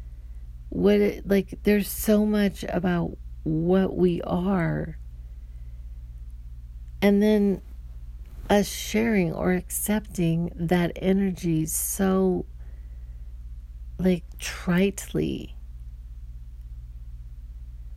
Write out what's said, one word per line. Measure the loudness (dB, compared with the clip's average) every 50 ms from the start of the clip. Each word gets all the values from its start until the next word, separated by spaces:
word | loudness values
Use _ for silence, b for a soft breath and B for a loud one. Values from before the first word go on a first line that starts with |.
| b b b b b b b b b b b b -12 -8
What | -2 4 6 6 6 6
it, | 4 2 0 -2 0 2
like, | 2 2 2 0 -6 0 4
there's | 4 4 4 4 0
so | -4 -4 2 4 4 6 6
much | 4 4 4 4 2 2 -2 -6 -4
about | -2 0 2 2 2 2 0 -2 -4 -8 -12 -12 -12 -6 -2
what | 0 0 2 4 4 6 6 4 4 4
we | 4 4 4 4 2 0
are. | 0 0 0 2 2 2 2 2 2 0 0 -2 -4 -8 -10 -12 -12 -12 b b b b b b b b b b b b b b b b b b -12 -12 -12 -12 -12 -12 -12 -12 -14 -14 -14 -14 -14 -12 -12 -12 -12 -4 4
And | 6 8 8 8
then | 8 8 8 6 6 4 4 2 -2 -10 -14 -14 -12 -12 -12 -12 -12 -12 -12 -12 -12 -12 -12 -12 0 4
us | 4 4 4 4
sharing | -2 -6 -6 0 2 2 4 4 4 4 4 2
or | 2 0 2 2 2
accepting | 2 0 -2 -4 -4 0 0 0 0 0 -4 -2 0 2 2 4 2 0 -2 -2
that | -2 2 4 4 4 4 2 0
energy | 0 2 4 4 4 4 2 0 0 0 2 2 2 2
so, | 0 -2 -4 -2 -4 -2 0 2 4 4 4 4 4 2 0 -2 -6 -10 b b b b b b b b b b b b b b b b b -12 -12 -12 -12 -14 -14 -14 -14 -12 -12 -6 0
like, | 2 2 2 2 0 -8 -14 -10
tritely. | -10 -8 -8 -6 -2 2 4 4 4 2 2 -2 -8 -4 -2 0 0 0 -2 -4 -6 -10 -12 -14 -14 -14 -14 -12 -12 -12 -12 -12 -14 -14 -14 -14 -14 -14 -14 -14 -14 -14 -14 -14 -12 -12 -12 -12 -12 -12 -14 -14 -12 -12 -12 -12 -12 -12 -12 -12 -12 -12 -12 -12 -12 -12 -12 -14 -12 -12 -12